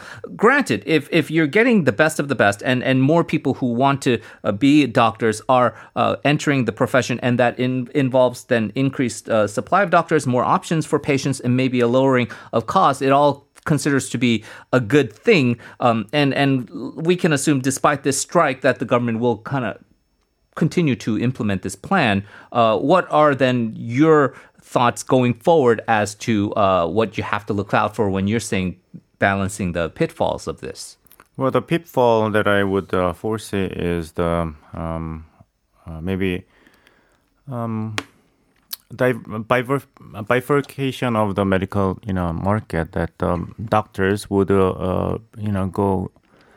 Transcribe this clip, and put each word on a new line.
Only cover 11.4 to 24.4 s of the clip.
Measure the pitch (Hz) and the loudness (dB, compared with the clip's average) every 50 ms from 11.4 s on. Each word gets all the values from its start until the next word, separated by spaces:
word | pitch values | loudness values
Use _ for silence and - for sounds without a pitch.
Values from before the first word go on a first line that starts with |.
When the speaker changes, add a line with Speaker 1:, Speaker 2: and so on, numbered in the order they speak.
| - 123 123 | -2 -2 0
Speaker 1:
maybe | 127 131 131 123 123 | 0 0 0 0 0
a | 120 117 | 0 2
lowering | 120 131 135 135 131 123 120 113 - - - - | 2 4 4 4 4 2 0 -2 -6 -12 -10 -4
of | - 117 113 | -4 -4 -2
costs, | - - 190 185 151 135 - 139 | 0 2 2 4 2 2 2 2
it | 135 | 4
all | 139 139 147 147 139 - - _ _ - - | 4 4 4 4 2 0 -6 _ _ -8 -2
considers | - 156 135 - 151 143 131 - - | -2 -2 0 0 0 0 0 0 -2
to | - 123 | -2 0
be | 123 120 117 107 107 - - - - _ - | 2 2 2 0 -2 -8 -20 -20 -6 _ 0
a | 127 | 0
good | 120 98 131 147 135 113 - | 2 2 2 2 2 0 -4
thing. | - - - 226 165 131 120 120 - - - - - | -2 2 2 4 4 4 2 0 -2 -6 -14 -6 -2
Um, | - 123 113 113 101 - | 0 0 0 0 -2 -2
and, | - 151 143 139 - | 0 0 0 0 0
and | - 139 139 135 131 120 - - 110 120 - - | 0 0 2 0 0 -2 -6 -12 -12 -12 -12 -10
we | - 160 170 180 | -4 0 0 0
can | 175 - 170 | 2 2 0
assume, | 151 135 - 160 147 131 | 0 0 2 0 0 0
despite | 127 135 127 - - 156 147 135 | 0 -2 -2 0 0 0 0 0
this | - 147 135 - | -2 -2 -2 -2
strike, | - - - 175 165 143 131 131 | -4 -2 0 2 2 2 0 0
that | - 135 123 - | 0 0 0 0
the | 139 | -2
government | 110 131 120 123 117 113 110 | -2 0 0 0 -2 -2 -2
will | 120 123 117 104 | 0 -2 -2 -2
kinda | 107 - 139 135 120 101 - - _ _ _ _ _ _ _ _ _ _ _ _ _ _ _ | -4 -6 -6 -4 -4 -4 -6 -10 _ _ _ _ _ _ _ _ _ _ _ _ _ _ _
continue | - 175 151 - 185 170 143 120 | -2 -2 0 0 0 0 0 0
to | 101 - 117 107 104 | -2 -2 -2 -2 0
implement | 117 120 131 - 120 104 98 92 | 0 -2 -2 -2 -2 -2 -2 -2
this | - - - | -4 -8 -10
plan. | - - - 190 190 143 113 98 101 104 - - - - - | -10 -6 -2 0 0 2 2 2 0 -2 -6 -12 -20 -16 -4
Uh, | - 120 117 113 110 95 | 0 2 4 4 2 2
what | - 139 180 180 170 - | 2 2 2 2 2 2
are | - 151 151 147 139 | 2 4 4 4 4
then | 127 135 127 127 123 117 113 113 | 2 2 2 2 0 -2 -4 -6
your | 113 120 117 117 131 156 160 156 151 139 123 - - | -8 -8 -4 0 2 4 6 6 6 4 2 -2 -6